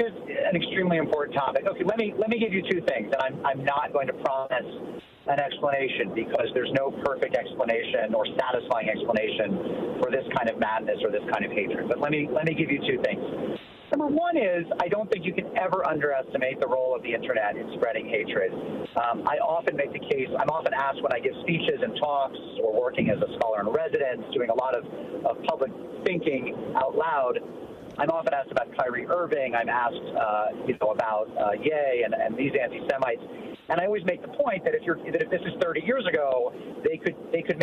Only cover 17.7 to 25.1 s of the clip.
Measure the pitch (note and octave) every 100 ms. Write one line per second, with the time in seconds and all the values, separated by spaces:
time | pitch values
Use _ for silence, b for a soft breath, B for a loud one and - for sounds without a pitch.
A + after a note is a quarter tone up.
17.7 | - A#2 A2 G#2+ A2 A2 - F#2 - -
18.7 | - - - A#2 A#2 - D3 C#3 E3 E3
19.7 | D#3 C#3+ - - C#3 C3 C3 C#3 D#3 D3+
20.7 | C#3 C#3 B2+ C#3 A#2+ C3 - - E3 -
21.7 | A#2+ - - D3 C#3+ C3+ A#2+ - - A2+
22.7 | G#2+ B2 B2+ A2+ G#2 G#2 - A#2 G#2+ G2+
23.7 | C#3 D#3+ D3 C3+ A#2 A2 C#3 A#2+ A2+ -
24.7 | B2 G#2+ - B